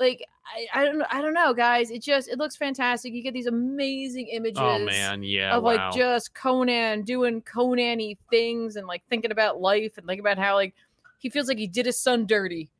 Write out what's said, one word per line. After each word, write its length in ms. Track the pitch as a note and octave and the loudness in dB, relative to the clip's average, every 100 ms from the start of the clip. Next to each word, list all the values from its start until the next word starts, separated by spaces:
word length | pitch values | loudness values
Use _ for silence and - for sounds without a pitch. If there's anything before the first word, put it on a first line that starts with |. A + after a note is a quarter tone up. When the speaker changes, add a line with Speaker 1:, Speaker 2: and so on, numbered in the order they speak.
Speaker 1:
Like, 260 | B3+ - - _ | 0 0 -8 _
I, 220 | - A3+ A3+ | -14 -10 -4
I 100 | C4 C#4+ | 2 2
don't, 160 | D4+ - | 2 -2
I 140 | B3+ | -2
don't 120 | D4+ | 0
know, 200 | E4 D#4+ | 2 4
guys. 380 | A#3+ A#3+ A#3+ A#3 | 4 4 4 0
It 100 | A#3 | -4
just, 260 | C#4+ C#4 C4 | 0 0 0
it 80 | B3+ | -4
looks 200 | D4+ - | -4 -2
fantastic. 560 | C#4+ C4+ B3 A#3+ B3 | -4 0 0 -2 -4
You 80 | A#3+ | -8
get 100 | B3+ | -6
these 140 | B3 A#3+ | -4 -2
amazing 800 | A#3 B3 C#4 C4+ C4+ C4+ B3+ A3+ | 0 -2 -2 -2 -2 -6 -8 -6
images 320 | A3+ A3+ G3 | -4 -4 0
Speaker 2:
Oh, 200 | B2+ A2 | 2 2
man. 420 | G2+ G2 G2 G2+ | 0 0 -2 -4
Yeah. 340 | G2 G2 F#2+ A#3+ | -2 0 2 2
Speaker 1:
of, 60 | |
like, 160 | A3+ A3+ | 4 2
Speaker 2:
Wow. 120 | F#2+ | 2
Speaker 1:
just 420 | B3+ B3 A#3+ - | 0 2 0 -2
Conan 680 | - C4 B3+ B3 A#3+ A3+ G#3+ | -4 0 2 2 2 0 -2
doing 380 | G#3 B3+ B3 A3+ | -2 0 0 -2
Conan-y 760 | - A#3 B3+ B3 A#3+ A#3 G#3+ G3+ - | -4 0 2 2 0 0 -4 -8 2
things 460 | A#3 A#3 A#3 A3+ | 2 2 0 -4
and, 140 | G#3 F#3 | -8 -8
like, 160 | F3 - | -10 -4
thinking 220 | A#3 A3+ | -2 0
about 300 | G#3+ G#3+ D#3+ | 2 2 2
life 360 | F#3 G#3+ A3 - | 2 2 0 -6
and 80 | |
thinking 160 | E3+ F#3+ | -8 -2
about 160 | G3+ F#3+ | 0 2
how, 200 | G3 G3 | 2 2
like, 180 | G3 - _ _ _ _ | 0 -4 _ _ _ _
he 100 | B3+ | -6
feels 160 | C#4+ B3+ | -2 -2
like 120 | A3+ | -2
he 100 | G#3 | -4
did 180 | G3 B3 | -2 0
his 100 | - | 0
son 300 | B3+ A#3+ G#3 | 2 2 2
dirty. 440 | G#3+ F#3 E3+ D#3 _ | 0 0 -6 -12 _